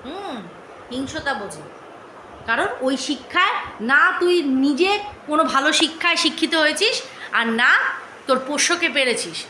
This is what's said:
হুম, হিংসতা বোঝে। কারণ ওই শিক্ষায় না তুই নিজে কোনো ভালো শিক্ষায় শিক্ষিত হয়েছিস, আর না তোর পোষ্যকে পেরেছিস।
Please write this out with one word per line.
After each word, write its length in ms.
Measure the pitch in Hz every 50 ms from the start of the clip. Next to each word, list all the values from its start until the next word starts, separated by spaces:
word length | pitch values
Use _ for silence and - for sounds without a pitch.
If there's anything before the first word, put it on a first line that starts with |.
| -
হুম, 380 | 247 320 392 403 370 277 220 180 170 160 - - - - - - -
হিংসতা 440 | 240 262 277 262 - 311 - 277 262
বোঝে। 260 | 214 202 180 156 156 147 - - - - - - - - - - - - - - - -
কারণ 200 | 233 226 247 359 - 494 -
ওই 160 | 254 262 277
শিক্ষায় 560 | 254 - - 294 240 - - - 349 370 415 480 - - - - -
না 320 | 214 240 277 294 330 370 - -
তুই 220 | 349 359 359 349
নিজে 560 | 285 277 262 262 269 285 285 254 359 381 415 415 403 - - - -
কোনো 180 | - 294 311 320
ভালো 280 | - - 277 277 311
শিক্ষায় 440 | 302 - 330 277 - - - 349 339
শিক্ষিত 380 | 330 - 330 330 - 330 269 330
হয়েছিস, 480 | 320 302 302 302 311 392 453 - - - - - - - -
আর 140 | - 220 233
না 320 | 226 226 226 247 277 359 494 - - - - - - - - -
তোর 120 | - 262 254
পোষ্যকে 500 | 262 311 294 277 - - 349 339 339 320
পেরেছিস। 560 | - 285 262 247 226 - - 175 156 - -